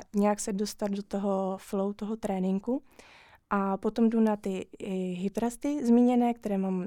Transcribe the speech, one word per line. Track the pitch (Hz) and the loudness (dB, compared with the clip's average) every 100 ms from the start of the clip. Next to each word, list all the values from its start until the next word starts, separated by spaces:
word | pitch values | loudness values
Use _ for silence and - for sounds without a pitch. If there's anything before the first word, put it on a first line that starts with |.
| - 208 | -4 0
nějak | 208 208 | 2 2
se | - | -2
dostat | 196 208 - 208 | -4 -4 -4 -4
do | 202 | -4
toho | 202 196 202 190 190 190 | -4 -4 -2 0 -2 -6
flow | - 202 196 | -4 -2 -2
toho | 202 208 220 | -4 -6 -4
tréninku. | 208 190 190 190 - 269 - - - - - - - | -4 -2 0 0 -2 -4 -6 -20 -20 -20 -20 -20 -4
A | 202 196 190 | -2 0 -2
potom | 220 214 226 | -2 2 2
jdu | 226 | 4
na | 220 208 | 2 2
ty, | 202 190 - - | -2 -6 -8 -10
eh, | - | -6
hip | 185 185 180 196 | -4 -4 -4 -4
thrusty | 214 233 240 285 294 240 | -2 -4 -2 -4 0 4
zmíněné, | 233 247 247 240 | 6 6 4 2
které | 240 208 196 | 0 -4 -2
mám | 190 190 | -2 -2